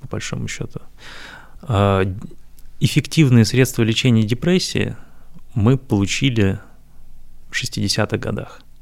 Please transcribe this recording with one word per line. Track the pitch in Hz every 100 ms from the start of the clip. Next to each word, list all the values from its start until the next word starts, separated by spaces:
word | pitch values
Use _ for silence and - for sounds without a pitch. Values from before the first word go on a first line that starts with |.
по | -
большому | 104 - 120 107
счету. | - - - - - - - - - - -
А, | - 98 101 98 95 92 - - - - - -
эффективные | - 156 - - 139 120
средства | 107 123 127 -
лечения | 113 110 131 113
депрессии | 107 123 170 180 - - - 117 - - - - -
мы | 117 104 131
получили | - 104 98 - 135 113 98 95 - - - - - - - - -
в | -
шестидесятых | - - 104 - 104 -
годах. | 107 - - - - -